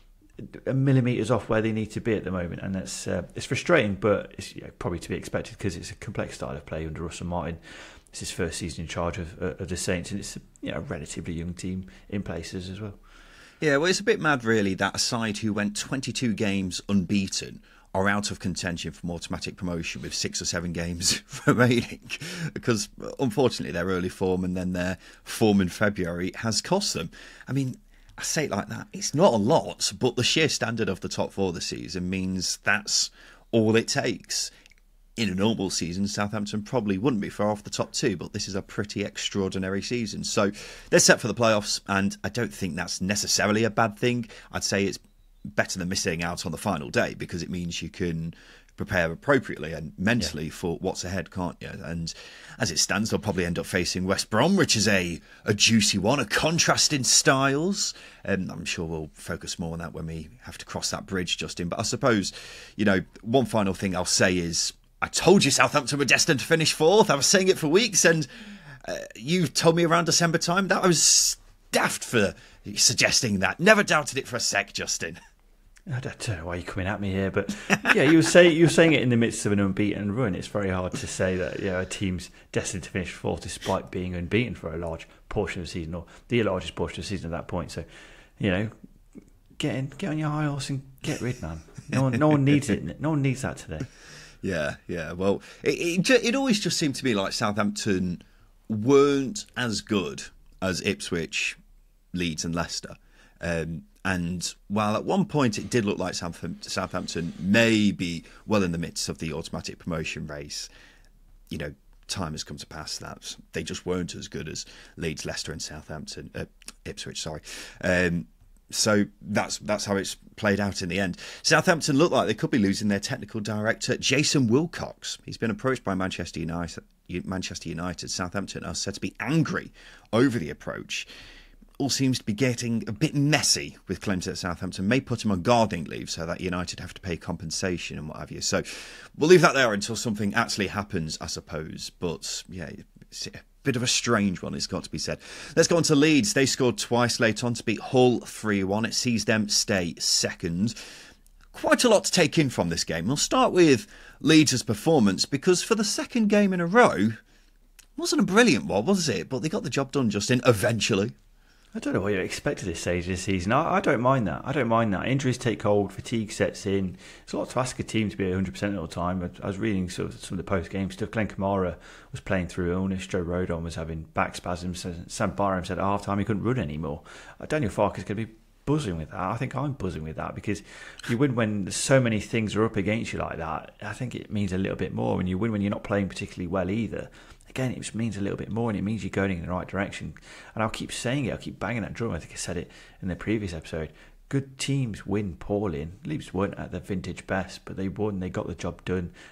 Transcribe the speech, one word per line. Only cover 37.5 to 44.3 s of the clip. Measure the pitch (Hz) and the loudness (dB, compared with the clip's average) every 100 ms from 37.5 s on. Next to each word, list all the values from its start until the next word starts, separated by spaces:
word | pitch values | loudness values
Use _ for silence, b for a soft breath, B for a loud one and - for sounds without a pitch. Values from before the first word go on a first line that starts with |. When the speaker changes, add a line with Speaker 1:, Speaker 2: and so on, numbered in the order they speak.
Speaker 2:
off | 104 | 0
the | - | -4
top | - 113 | -6 -4
two, | - 143 87 | -2 -2 -2
but | 85 | -4
this | 104 - | -8 -6
is | |
a | 95 | -6
pretty | - - 208 104 | -6 -6 -6 -4
extraordinary | 98 - - - 190 98 92 98 | -6 -4 -4 -2 -2 -2 -4 -4
season. | - 120 107 85 | -4 -4 -4 -6
So | 85 - 101 - B B B | -4 2 2 0 B B B
they're | 170 | 6
set | - 151 | 8 6
for | 117 | 4
the | |
playoffs, | 101 113 107 104 - - | 2 4 4 2 -4 0
and | 98 98 - | 2 2 0
I | 95 | -4
don't | 120 113 | -2 -4
think | - 95 87 | -2 -4 -4
that's | 87 - | -6 -2
necessarily | 92 101 - - 95 107 | -2 0 0 2 4 4
a | 113 | 2
bad | 104 113 104 | 2 0 2
thing. | 123 120 113 | 0 0 -4